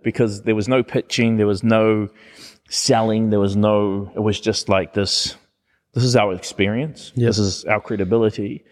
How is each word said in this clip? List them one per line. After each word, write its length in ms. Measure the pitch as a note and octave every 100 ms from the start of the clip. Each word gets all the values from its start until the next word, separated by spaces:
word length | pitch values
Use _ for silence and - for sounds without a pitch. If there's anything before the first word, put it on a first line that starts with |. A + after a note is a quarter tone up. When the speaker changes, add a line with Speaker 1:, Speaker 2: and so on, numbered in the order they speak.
Speaker 1:
because 380 | A#2 - A#2 G2+
there 120 | A#2
was 140 | G#2+ G#2
no 140 | C3
pitching, 560 | A#2+ C3 - - A#2 A2
there 80 | G#2
was 180 | G2
no 460 | A2+ A2+ A2 G#2+ G2+ - - - - - _
selling, 640 | - - A#2+ A2 A2 A2
there 100 | G#2
was 160 | G2+ G2+
no, 540 | G#2+ G#2 G#2 G2 G2
it 60 | -
was 180 | G#2+ G2+
just 300 | - G#2 -
like 240 | F#2+ E2+
this, 440 | G2+ G2 - - - _ _ _ _ _
this 100 | B2
is 100 | B2 A#2+
our 180 | G#2
experience, 800 | F2+ - - G2 A2 D#3 C#3 -
Speaker 2:
Yep. 140 | - A#2
Speaker 1:
this 100 | G2+
is 260 | G2+ F#2
our 160 | - G#2+
credibility. 840 | - G#2+ F#2 A2+ A2 - G#2 D3 -